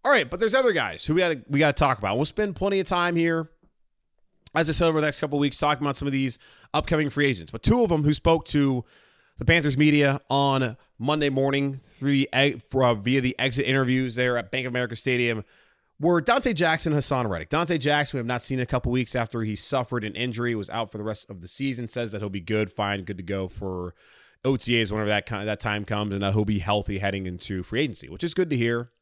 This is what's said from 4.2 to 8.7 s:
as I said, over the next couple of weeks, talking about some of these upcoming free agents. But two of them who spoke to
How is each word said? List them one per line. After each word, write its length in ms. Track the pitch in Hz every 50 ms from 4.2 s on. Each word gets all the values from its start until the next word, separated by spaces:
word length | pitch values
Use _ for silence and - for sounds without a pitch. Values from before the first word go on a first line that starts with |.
| _ _ _ _ _ - _
as 140 | 156 165 151
I 40 |
said, 140 | 151 - 175
over 140 | 165 160 156
the 60 | 151 151
next 100 | 143 -
couple 200 | - 147 139 143
of 20 |
weeks, 180 | 143 147 135 -
talking 260 | - 147 147 131 147
about 120 | 143 135
some 100 | - 143
of 60 | 143
these 260 | 135 135 135 131 117 - _ - - - - _
upcoming 380 | - 147 151 - 170 151 156 143
free 160 | - 143 143
agents. 240 | 139 123 90 82 -
But 140 | - 113 -
two 180 | - 220 247
of 60 | 240 190
them 160 | 170 151 147
who 80 | 147
spoke 320 | 151 - _ 170 165 165 -
to 380 | - - 147 143 139